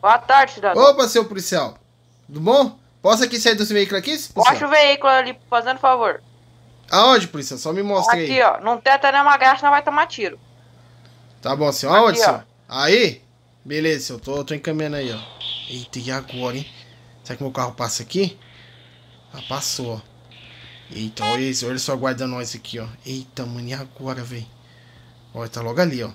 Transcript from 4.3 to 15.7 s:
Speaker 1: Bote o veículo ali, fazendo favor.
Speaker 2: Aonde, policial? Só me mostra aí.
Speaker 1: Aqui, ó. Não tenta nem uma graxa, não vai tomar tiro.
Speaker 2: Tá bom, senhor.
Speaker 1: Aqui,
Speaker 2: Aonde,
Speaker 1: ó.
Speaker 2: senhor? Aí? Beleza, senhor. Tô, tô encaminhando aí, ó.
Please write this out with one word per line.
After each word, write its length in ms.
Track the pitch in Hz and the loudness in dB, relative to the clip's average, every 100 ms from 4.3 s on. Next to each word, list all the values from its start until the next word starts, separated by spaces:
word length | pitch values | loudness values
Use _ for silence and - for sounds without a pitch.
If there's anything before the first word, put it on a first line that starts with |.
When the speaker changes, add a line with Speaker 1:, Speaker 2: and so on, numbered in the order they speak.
| - | 2
Speaker 1:
Bote 200 | 226 285 | 2 4
o 40 | 294 | 2
veículo 440 | 302 294 277 277 | 4 6 4 4
ali, 260 | 262 254 247 _ | 4 2 -8 _
fazendo 300 | 240 233 262 | -2 -2 0
favor. 420 | 277 254 220 156 _ _ _ _ _ _ - | 2 4 2 -2 _ _ _ _ _ _ -2
Speaker 2:
Aonde, 360 | 180 233 247 175 | 4 6 6 2
policial? 320 | 151 135 131 | -10 -10 -8
Só 140 | 160 | -6
me 100 | 180 | -4
mostra 340 | 202 196 220 233 | -2 0 2 0
aí. 80 | |
Speaker 1:
Aqui, 180 | 160 262 | 0 2
ó. 180 | 226 - | 2 2
Não 180 | 208 233 | -2 -2
tenta 320 | - 269 277 | 2 4 4
nem 120 | 269 | 4
uma 120 | 285 277 | 4 4
graxa, 260 | 262 269 | 4 4
não 60 | 285 | 2
vai 120 | 285 | 2
tomar 240 | 294 285 330 | 2 0 -2
tiro. 320 | - 196 143 _ _ _ _ _ _ - _ _ _ | -4 -8 -8 _ _ _ _ _ _ -20 _ _ _
Speaker 2:
Tá 160 | 123 139 | -6 -2
bom, 160 | 147 | -2
senhor. 220 | 139 135 | -2 4
Speaker 1:
Aqui, 80 | 185 | 6
Speaker 2:
Aonde, 180 | 226 233 | 6 4
Speaker 1:
ó. 40 | |
Speaker 2:
senhor? 220 | 214 - - _ _ | 2 2 -6 _ _
Aí? 540 | 131 147 208 208 113 _ _ _ _ | -4 2 4 2 -2 _ _ _ _
Beleza, 440 | 127 147 160 151 131 | -10 -4 -2 -2 -6
senhor. 120 | 120 | -12
Tô, 240 | 135 143 | -8 -8
tô 80 | 139 | -6
encaminhando 440 | 151 151 156 151 147 | -8 -6 -6 -4 -6
aí, 140 | 131 | -8
ó. 80 | 110 113 - - - - | -10 -14 -14 -12 -12 -12